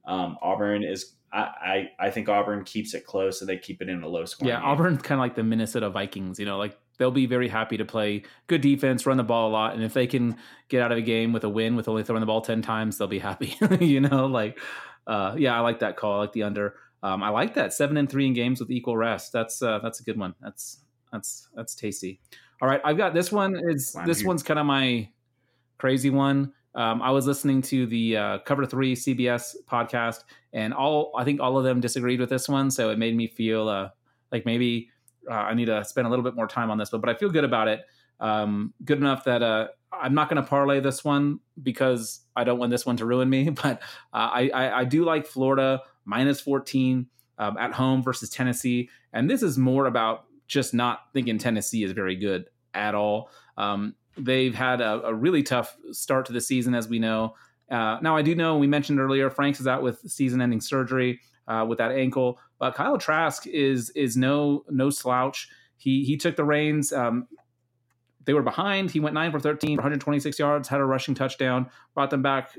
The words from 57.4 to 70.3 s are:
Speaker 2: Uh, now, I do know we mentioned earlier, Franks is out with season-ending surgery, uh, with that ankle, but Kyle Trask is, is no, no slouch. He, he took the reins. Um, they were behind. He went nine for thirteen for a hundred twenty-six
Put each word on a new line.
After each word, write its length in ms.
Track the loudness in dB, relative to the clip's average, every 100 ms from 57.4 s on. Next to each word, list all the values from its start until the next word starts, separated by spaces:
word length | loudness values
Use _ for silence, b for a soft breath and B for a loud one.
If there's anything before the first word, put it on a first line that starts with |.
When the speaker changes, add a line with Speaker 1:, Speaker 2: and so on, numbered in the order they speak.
| b b -6
Speaker 2:
Uh, 280 | -2 0 0
now, 140 | 0 2
I 60 |
do 120 | 2
know 240 | 2 2 4
we 80 | 4
mentioned 360 | 2 0 0
earlier, 280 | 2 2 0
Franks 300 | 0 0 0
is 80 | 0
out 160 | 0
with 160 | -2 -4 -10
season-ending 520 | -2 0 2 2 0
surgery, 580 | -2 -2 0 0 0 -2 b b -4
uh, 160 | -2 0
with 120 | 0
that 120 | 0
ankle, 480 | 0 0 2 0 -2 b _
but 140 | -4 -2
Kyle 220 | 0 0
Trask 480 | 0 2 0 -2 -4
is, 440 | 0 2 2 -2
is 260 | -2 0 2
no, 480 | 2 2 2 0 0
no 200 | 0 2
slouch. 600 | 0 0 2 0 -4 -12 b b _
He, 300 | 0 2 2
he 100 | 0
took 220 | 0 0
the 80 | 2
reins. 480 | 2 2 0 0
Um, 340 | 0 0 0 -4 -16 _ _ _ _ _ _ _ _
they 100 | 2
were 80 | 2
behind. 500 | 2 0 0 0 0
He 80 | 0
went 140 | 0
nine 180 | 0 0
for 80 | 0
thirteen 380 | 0 0 0 0
for 40 |
a 20 |
hundred 180 | 0 0
twenty-six 380 | 0 0 -2